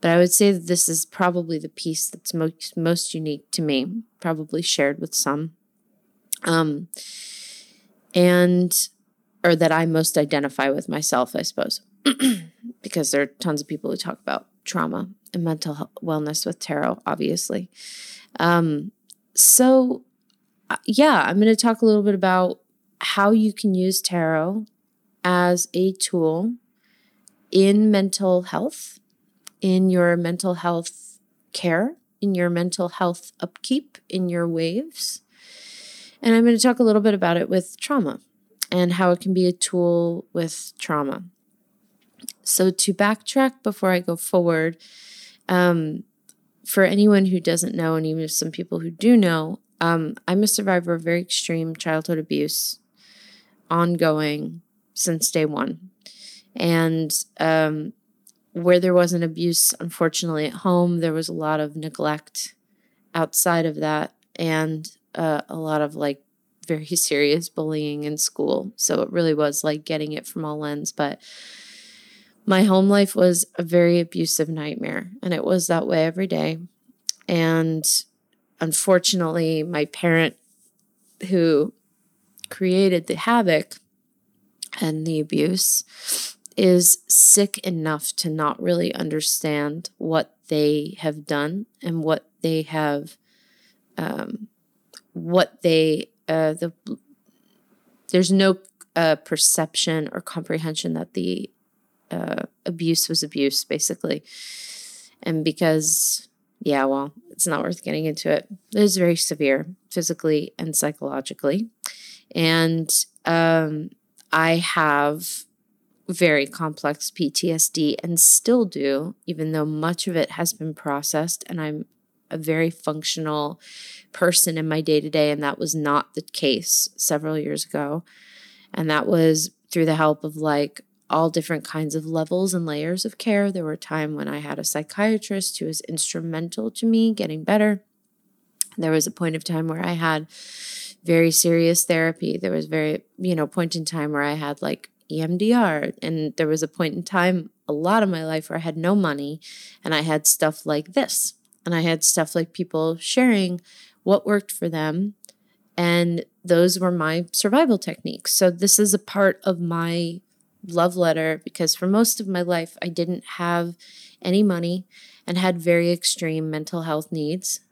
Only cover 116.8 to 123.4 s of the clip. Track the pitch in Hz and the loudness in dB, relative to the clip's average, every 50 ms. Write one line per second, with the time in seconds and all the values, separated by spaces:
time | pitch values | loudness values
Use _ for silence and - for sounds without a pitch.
116.8 | - 147 147 147 - - - - 175 139 - - - 180 165 160 - - _ 160 | -4 -4 -4 -4 -8 -12 -6 -4 -4 -2 -2 -2 -2 -2 0 0 -2 -2 _ 0
117.8 | 156 147 - - - 170 170 170 - - - - - - 233 254 233 185 - 151 | 0 0 0 -2 -4 -4 0 4 4 4 4 4 4 4 4 4 4 0 -2 -4
118.8 | 143 139 135 135 151 175 220 _ _ - 180 156 160 156 156 156 151 156 156 151 | -2 0 0 -2 -2 -6 -10 _ _ -10 -6 -4 -4 -2 -2 -2 -2 -2 -2 -2
119.8 | 156 165 175 170 - - 175 165 151 - - - 170 165 - - 156 160 151 - | -2 -2 -2 -2 -6 -4 0 0 -2 -2 -2 -4 -4 -4 -4 -4 -6 -8 -8 -8
120.8 | - 156 139 143 147 - - 156 156 170 - - - - - 170 156 151 151 151 | -6 -4 -4 -4 -4 -2 -2 -2 -2 -2 -4 -8 -8 -10 -8 -6 -6 -6 -6 -8
121.8 | - _ _ _ _ _ _ _ _ _ - 160 156 151 160 160 165 165 165 - | -10 _ _ _ _ _ _ _ _ _ -10 -8 -4 -2 0 2 0 0 -2 -4
122.8 | - - 151 156 156 - - - 160 156 151 151 | -6 -6 -6 -4 -4 -6 -6 -4 -4 -4 -2 -2